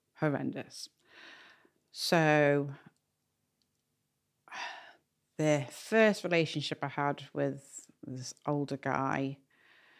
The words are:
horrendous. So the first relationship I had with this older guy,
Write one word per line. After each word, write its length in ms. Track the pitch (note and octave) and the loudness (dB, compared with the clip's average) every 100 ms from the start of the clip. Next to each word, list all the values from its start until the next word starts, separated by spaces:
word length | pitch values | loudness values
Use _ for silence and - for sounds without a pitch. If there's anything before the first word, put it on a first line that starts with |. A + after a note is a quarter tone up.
| _ - | _ -4
horrendous. 720 | D#3 C3+ - - - - - _ _ - - - - - _ _ _ | -2 -2 -4 -8 -10 -16 -18 _ _ -20 -20 -20 -20 -20 _ _ _
So 800 | - - E3+ D#3 D3+ C#3+ C#3+ C#3+ C3+ - _ _ _ _ _ _ _ _ _ _ _ _ _ _ _ - - - - - - _ _ _ - | -8 2 4 6 6 6 4 0 -8 -18 _ _ _ _ _ _ _ _ _ _ _ _ _ _ _ -16 -12 -12 -12 -18 -20 _ _ _ -2
the 300 | D#3 D3 B2+ | 2 2 0
first 540 | - - A3 A3 G3 | -10 0 4 4 4
relationship 540 | F3 E3+ D#3 D3+ C#3 - | 0 2 2 -2 -4 -4
I 60 | C#3 | -6
had 340 | - C#3+ C#3+ C#3 | -2 0 -2 -6
with 540 | C#3+ C#3 C#3 - - - _ | -4 -2 -4 -12 -20 -20 _
this 300 | - B2+ B2+ - - | -12 -10 -10 -8 -4
older 300 | D3 C#3 C#3 | -2 -2 -4
guy, 640 | C#3 C#3 C3+ D3 C3+ C#3+ _ _ _ _ _ _ | -2 0 0 -2 -4 -6 _ _ _ _ _ _